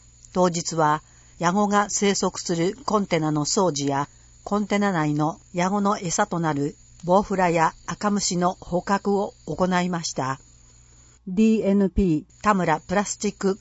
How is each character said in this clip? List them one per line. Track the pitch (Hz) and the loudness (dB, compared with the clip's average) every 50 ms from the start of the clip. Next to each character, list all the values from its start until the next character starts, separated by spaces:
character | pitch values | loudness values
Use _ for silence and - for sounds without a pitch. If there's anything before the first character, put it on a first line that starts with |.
| - - _ _ - - | -20 -20 _ _ -20 -6
当 | - 190 180 180 | 0 2 2 2
日 | 165 170 165 - 165 | 0 -2 -6 -4 -2
は、 | 160 156 151 151 160 - _ - - - - - - | 0 2 2 0 0 -4 _ -20 -20 -20 -20 -8 -2
ヤ | 170 170 | 0 0
ゴ | 180 208 208 196 | 2 2 2 2
が | 208 202 208 202 | 2 2 0 0
生 | - - 208 202 190 | -2 0 0 0 2
息 | - 202 185 - - | 0 -2 -2 -4 -4
す | - - 175 | -4 -4 -2
る | 165 165 190 220 - - | 0 0 -2 -4 -4 -4
コ | - 202 208 | -2 0 0
ン | 196 | 0
テ | - 180 160 | 0 0 0
ナ | 156 156 | 0 0
の | 151 151 147 | 0 0 -2
掃 | - - 226 190 175 | 0 0 0 0 0
除 | 147 143 143 | 0 -2 -2
や、 | 139 139 135 147 - - - - - - - | -2 -2 -2 -4 -6 -10 -18 -20 -20 -20 -20
コ | - - 202 208 | -8 -4 -4 -4
ン | 208 | -2
テ | - 208 202 | -2 0 0
ナ | 208 202 | 0 0
内 | 185 160 151 151 147 | 0 0 0 0 0
の | 147 151 151 - - - _ | 0 0 -2 -2 -6 -14 _
ヤ | - 180 175 185 | -4 -2 -2 0
ゴ | 202 208 | 0 0
の | 202 202 208 208 | 0 0 -2 -2
餌 | 202 165 - - 208 | -4 -4 -2 -2 -2
と | - 190 170 | -2 -2 -2
な | 170 156 | -2 -2
る | 147 139 143 151 - - - - - - - | -2 -2 -2 -4 -6 -10 -18 -20 -20 -8 0
ボ | 165 180 202 | 2 2 2
ウ | |
フ | 202 - 202 | 2 0 0
ラ | 185 185 175 | 0 2 2
や | 170 165 160 170 - - - | 4 2 2 0 0 -6 -12
ア | - 175 | -12 -8
カ | - - 208 | -4 -2 -2
ム | 208 202 | 0 0
シ | - - 185 | -2 -2 0
の | 175 180 175 - - | 0 0 0 -2 -4
捕 | - - 175 180 | -6 -4 -4 -4
獲 | - - 202 196 - 202 202 196 | 0 0 -2 0 0 0 0 0
を | 208 - - _ - | -2 -4 -8 _ -10
行 | - 151 - 185 180 185 180 | -8 -2 0 0 2 2 0
い | 180 180 | 0 0
ま | 180 165 | -2 -4
し | 160 - | -6 -6
た。 | - - 131 131 135 - - - - _ - - - - _ - - - - - _ _ _ | -6 -4 -4 -4 -6 -8 -12 -20 -20 _ -20 -20 -20 -20 _ -20 -20 -20 -20 -20 _ _ _
デ | 196 185 185 | -4 0 2
ィ | 220 220 220 214 | 4 4 4 2
ー | 175 | 2
エ | 196 196 | 2 4
ヌ | 202 196 180 | 4 2 2
ピ | - - 196 180 156 151 - - | 2 2 2 2 2 0 -2 -8
ー、 | _ - | _ -2
田 | - 208 208 | 0 2 2
村 | 185 175 160 151 160 | 2 2 2 0 0
プ | - - 180 | -2 -2 -2
ラ | 202 202 | -2 -2
ス | - - | -2 -6
チ | - - 208 | -6 -6 -6
ッ | - | -4
ク | - - 190 196 - | -2 -2 -2 -2 -4